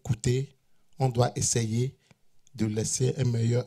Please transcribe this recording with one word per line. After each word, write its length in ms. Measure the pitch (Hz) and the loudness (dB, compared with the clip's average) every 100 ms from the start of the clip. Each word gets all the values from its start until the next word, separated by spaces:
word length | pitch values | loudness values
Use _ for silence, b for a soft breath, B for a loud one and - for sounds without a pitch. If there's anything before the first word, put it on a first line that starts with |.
coûter, 460 | - 120 123 127 139 _ _ - _ - | -4 -2 0 -2 -2 _ _ -20 _ -2
on 100 | 131 | 0
doit 220 | 120 123 - | 2 2 2
essayer 580 | - 120 110 110 131 - b b _ - - | -2 0 0 0 -2 -6 b b _ -20 -12
de 120 | 110 110 | -4 -2
laisser 480 | 110 107 - 127 - | -2 -2 0 0 0
un 80 | 120 | 0
meilleur 400 | 117 117 120 | 2 2 0